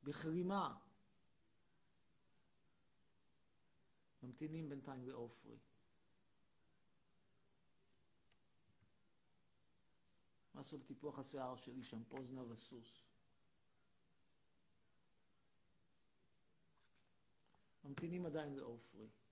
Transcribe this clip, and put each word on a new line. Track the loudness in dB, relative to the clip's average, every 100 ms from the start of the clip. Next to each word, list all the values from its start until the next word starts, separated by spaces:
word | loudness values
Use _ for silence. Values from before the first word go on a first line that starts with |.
בכלימה. | 4 4 6 6 6 6 4 2 -12 -20 -20 -20 -20 -20 -20 -20 -20 -20 -20 -20 -20 -20 -20 -20 -20 -20 -20 -20 -20 -20 -20 -20 -20 -20 -20 -20 -20 -20 -20 -20 -20 -10
ממתינים | -8 0 2 2 0
בינתיים | 0 -2 -2 -2
לעופרי. | -2 0 0 -2 -8 -14 -20 -20 -20 -20 -20 -20 -20 -20 -20 -20 -20 -20 -20 -20 -20 -20 -20 -20 -20 -20 -20 -20 -20 -20 -20 -20 -20 -20 -20 -20 -20 -20 -20 -20 -20 -20 -20 -20 -20 -20 -20 -20 -20 -20 -20 -20 -20 -16
מה | -6
סוד | -2 -2
טיפוח | -4 -4 -4 0
השיער | 0 2 2 0
שלי | -4 -4
שם? | -2 -4
פוזנר | -4 -4 -4 -4 -4
וסוס. | -4 -6 -6 -8 -10 -12 -20 -20 -20 -20 -20 -20 -20 -20 -20 -20 -20 -20 -20 -20 -20 -20 -20 -20 -20 -20 -20 -20 -20 -20 -20 -20 -20 -20 -20 -20 -20 -20 -20 -20 -20 -20 -20 -20 -20 -20 -20 -20 -20 -20 -20 -20 -12
ממתינים | 0 2 4 2 2
עדיין | 2 2
לעופרי. | -2 -4 -4 -4 -4 -10 -14 -20